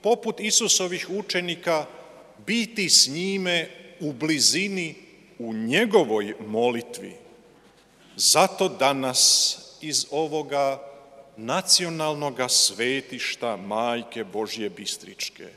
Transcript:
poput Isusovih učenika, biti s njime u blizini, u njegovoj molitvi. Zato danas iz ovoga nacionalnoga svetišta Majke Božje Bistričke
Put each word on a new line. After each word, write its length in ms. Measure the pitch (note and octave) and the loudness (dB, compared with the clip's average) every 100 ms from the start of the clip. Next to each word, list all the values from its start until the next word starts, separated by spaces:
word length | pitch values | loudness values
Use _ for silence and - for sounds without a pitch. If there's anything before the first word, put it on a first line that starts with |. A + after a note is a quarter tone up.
poput 380 | G3+ A3+ A3 - | 2 2 0 -4
Isusovih 640 | G#3+ G#3+ A3 - F#3 F3+ - | 2 2 4 2 0 -4 -6
učenika, 760 | G3 G3 F3+ F3 E3 E3+ D#3+ C#3+ - - - - - G#2 | -8 -2 -2 -2 -4 0 0 -2 -14 -20 -20 -20 -14 -2
biti 440 | A3+ A3 - F3+ | 0 0 -2 4
s 180 | - B2+ | 6 6
njime 640 | D3+ F#3+ G3 F3+ E3+ D#3 - - - | 0 -2 0 0 0 -2 -12 -20 -8
u 120 | D3+ | -8
blizini, 840 | B2 D#3 D3+ A#2 D#3 G3 F#3+ E3 - - - - - | -2 0 4 4 2 0 -2 -6 -10 -20 -20 -20 -12
u 140 | A#2 | -8
njegovoj 840 | A2 A2+ D#3 A#3 G3+ C3 G#2+ G#2 - G#2+ | -4 0 2 6 6 6 2 0 -8 -4
molitvi. 680 | A2 A#2+ A#2 A2+ - G2 F#2 - - - _ _ _ _ _ - - | 2 2 2 -6 -12 -14 -16 -20 -20 -20 _ _ _ _ _ -20 0
Zato 520 | - D3+ F#3 - - | 4 6 4 2 -2
danas 920 | A#2+ C3+ C#3 C3 B2+ - - - - - - | 2 2 2 -2 4 4 4 2 -2 -12 -14
iz 260 | D#3 C3 - | -4 -4 -2
ovoga 720 | C#3+ D#3+ D#3 C#3 C#3+ C#3 C3+ - - - - - G#2+ | -4 -2 -4 -2 0 0 -2 -12 -20 -20 -20 -20 -12
nacionalnoga 1120 | A2+ E3+ F#3 - F3 E3 D#3 D3 D3 B2+ B2+ | -4 -2 2 2 2 -2 -2 -2 -4 -2 0
svetišta 1080 | - - G2+ B2 C3+ C3 B2+ - - A#2+ G2+ | 2 2 0 0 0 -6 -8 -6 -4 -4 -4
Majke 680 | G2 G#2+ A#2+ A#2+ A2+ A#2 | -4 -2 -2 -2 -6 -10
Božje 440 | G2+ G2 G#2 A2+ G#2 | -6 -4 -4 -4 -8
Bistričke 800 | F#2 G2 - F#2 F#2+ - - - | -6 -10 -10 -12 -10 -10 -10 -20